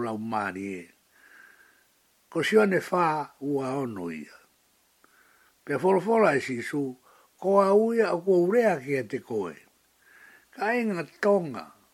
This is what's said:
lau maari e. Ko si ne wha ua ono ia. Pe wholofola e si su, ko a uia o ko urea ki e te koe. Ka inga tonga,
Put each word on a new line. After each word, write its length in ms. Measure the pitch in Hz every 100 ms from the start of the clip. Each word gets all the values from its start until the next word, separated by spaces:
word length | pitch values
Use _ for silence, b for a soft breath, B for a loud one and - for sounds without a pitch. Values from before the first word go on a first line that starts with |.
| 117
lau 80 | 110
maari 500 | 110 110 101 92 98 92
e. 40 | 85 _ _ b b b b b b b b b _ _ _
Ko 120 | 170
si 120 | - 220
ne 240 | 208 180
wha 560 | - 180 170 151 139 -
ua 320 | 139 139 131 139
ono 240 | 131 101 87
ia. 320 | 80 73 - _ _ _ _ _ _ b b b b b b -
Pe 80 | 139
wholofola 560 | 180 190 185 226 196 139
e 0 |
si 220 | 127 120
su, 320 | - 147 139 127 b b b -
ko 240 | 190 196
a 160 | 196 208
uia 400 | 226 233 196 170
o 80 |
ko 240 | 180 180 175
urea 320 | 233 220 165
ki 160 | 131 139
e 80 |
te 160 | 113 127
koe. 480 | - 110 90 76 _ _ _ _ b b b b b -
Ka 160 | 208
inga 320 | 247 220 180 151 _
tonga, 480 | 208 202 165 107 78 _ _